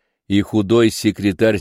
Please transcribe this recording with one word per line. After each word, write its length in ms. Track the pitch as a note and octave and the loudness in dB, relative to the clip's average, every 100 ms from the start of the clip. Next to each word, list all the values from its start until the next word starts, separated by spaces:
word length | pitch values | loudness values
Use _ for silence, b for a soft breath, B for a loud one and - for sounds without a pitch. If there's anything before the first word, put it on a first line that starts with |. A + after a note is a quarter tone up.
| _ _ - | _ _ -2
и 120 | G2 | -2
худой 500 | G2+ A2 G2 A#2 A#2 | 0 -2 2 2 2
секретарь 680 | - G#2+ - G2+ F#2 A2 G#2 | 0 -4 -2 -4 0 0 0